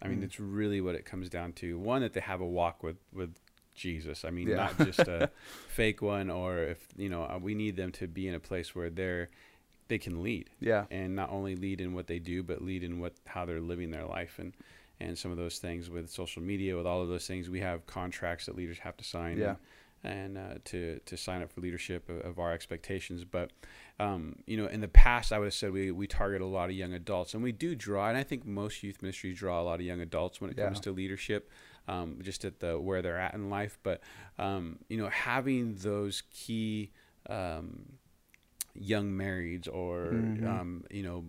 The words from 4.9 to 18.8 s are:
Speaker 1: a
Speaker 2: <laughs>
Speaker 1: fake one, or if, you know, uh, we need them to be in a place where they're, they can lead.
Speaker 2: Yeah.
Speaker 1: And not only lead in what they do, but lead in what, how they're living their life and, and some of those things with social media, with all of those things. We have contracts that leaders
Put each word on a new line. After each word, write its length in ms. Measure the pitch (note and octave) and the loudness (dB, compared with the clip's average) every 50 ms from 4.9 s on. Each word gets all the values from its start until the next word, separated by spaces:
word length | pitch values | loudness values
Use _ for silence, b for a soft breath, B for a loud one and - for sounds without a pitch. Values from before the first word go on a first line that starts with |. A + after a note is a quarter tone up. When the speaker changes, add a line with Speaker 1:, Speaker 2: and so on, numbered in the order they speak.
| - - | 8 6
Speaker 1:
a 300 | - F#2 F2 E2+ C#3+ - - - - - | 4 6 4 2 2 2 0 -4 -18 -16
Speaker 2:
<laughs> 180 | - - - - | -16 -16 -12 -4
Speaker 1:
fake 320 | - - A2+ A2 G#2 - | 0 2 4 4 4 2
one, 300 | G#2 G2+ G2+ G2+ F#2+ F#2 | 2 2 2 2 0 0
or 280 | E2+ F2+ F#2 F#2 F2+ E2+ | -2 -2 -2 0 0 0
if, 280 | D#2+ D#2 E2 - - - - | 0 0 -2 -4 -10 -14 -8
you 120 | - G2+ G2 | -4 -4 -2
know, 160 | F2 E2+ D#2+ | -2 -2 -2
uh, 140 | - F2+ F#2 | -4 -4 -4
we 120 | F2+ G#2 G#2+ | -2 -2 -2
need 220 | G#2 G#2+ G#2+ F#2 | 0 0 0 0
them 140 | F#2 F#2 F2+ | -2 -4 -4
to 140 | - - F#2+ | -4 -6 -6
be 220 | E2+ E2 F#2+ F#2 F#2 | -6 -4 -4 -2 -2
in 60 | F2 | -2
a 60 | E2 | -4
place 340 | - - F#2 F2+ D#2+ - - | -4 -4 -4 -4 -4 -4 -6
where 120 | F2+ E2+ E2+ | -4 -4 -4
they're, 420 | E2 F#2+ F#2 F#2 F2+ F2 F2 - B B B B B B B B B B - - | -2 -2 -2 -2 -2 -2 -4 -6 B B B B B B B B B B -4 -2
they 100 | A#2 G#2 | -2 -2
can 240 | - - F2 E2 | -2 -2 -4 -4
lead. 280 | F#2 A2+ A2+ D2 - - - - | -2 -2 -2 -4 -6 -8 -10 -2
Speaker 2:
Yeah. 240 | - A#2 A2 G2+ G#2 - | 2 2 2 2 2 0
Speaker 1:
And 240 | - F#2+ F#2 F#2 F#2+ | -4 -4 -4 -2 -2
not 140 | F#2+ F#2 - | -2 -2 -4
only 260 | G2 G2 G2 G2 F#2 | -4 -4 -4 -4 -4
lead 240 | F2+ F#2+ G2 F#2+ F2+ | -2 -2 -2 -2 -2
in 120 | F#2 F2+ | -4 -4
what 140 | F2+ F2+ F2+ | -4 -4 -4
they 120 | - E2+ F2 | -4 -4 -4
do, 220 | E2+ F2+ F2 F#2 F2+ | -4 -4 -4 -2 -2
but 180 | E2+ E2 - | -2 -4 -4
lead 220 | F2 F#2+ F#2 F2+ F2+ | -4 -4 -4 -4 -4
in 160 | E2+ F2 F2 | -4 -4 -4
what, 140 | F2 F2 - - - | -4 -6 -8 -10 -14
how 180 | - - F2+ F2 | -10 -6 -6 -4
they're 160 | F2 E2+ E2 | -4 -2 -2
living 300 | E2 E2+ F2 F2 F2 E2 | -2 -2 -4 -4 -4 -4
their 140 | D#2+ D#2 D#2+ | -4 -6 -6
life 320 | E2 F2+ F2+ E2+ E2+ - F2 | -4 -4 -4 -6 -6 -8 -10
and, 140 | F2 F2 - B B B B B B B B B | -12 -12 -12 B B B B B B B B B
and 160 | E2+ F2 E2+ - | -6 -6 -6 -4
some 120 | - F#2 | -4 -4
of 60 | F2 E2+ | -4 -2
those 200 | F2 E2+ - - | -4 -4 -4 -6
things 320 | - F2 E2+ F2 E2+ F2 | -6 -6 -6 -6 -6 -6
with 180 | E2+ F2 E2 E2+ | -6 -8 -8 -6
social 300 | - - F2 E2+ - E2+ | -6 -6 -6 -6 -6 -6
media, 340 | E2+ F#2+ G2+ F#2+ G2 F#2+ F2+ | -4 -2 -2 0 0 0 0
with 100 | E2+ F2 | 0 0
all 160 | F2 F2 F2+ | 2 2 2
of 60 | F2+ E2+ | 0 0
those 180 | F2+ F2+ - | -2 -4 -4
things. 240 | - F#2 F#2 E2+ F2+ | -4 -4 -4 -4 -4
We 100 | F#2 F#2 | -4 -2
have 240 | F#2+ F2+ F2 E2+ - | -2 -2 -2 -4 -6
contracts 600 | - - G2 F2 F2+ F2 - F#2 E2+ E2+ - - | -8 -6 -4 -4 -4 -4 -4 -2 -2 -2 -4 -6
that 80 | - - | -8 -6
leaders 220 | F2+ F2+ E2+ E2+ - | -6 -6 -6 -6 -8